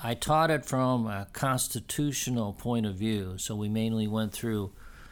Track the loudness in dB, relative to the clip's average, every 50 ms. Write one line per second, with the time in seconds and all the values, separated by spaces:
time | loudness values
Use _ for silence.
0 | -4 -4 -2 -2 0 2 4 4 6 4 4 2 0 0 2 2 4 4 4 2
1 | 2 0 -2 -4 -6 -6 -4 0 0 2 2 2 0 -2 -4 -6 -6 -4 -2 0
2 | 0 0 0 -2 -2 0 0 0 0 -2 -4 -4 -2 0 2 2 2 0 0 0
3 | 0 0 0 0 -2 -4 -6 -6 -4 -4 -2 -2 -2 0 0 2 2 2 2 2
4 | 0 0 0 0 0 -2 -4 -2 -2 0 0 0 0 -2 -6 -12 -16 -16 -16 -16
5 | -18 -18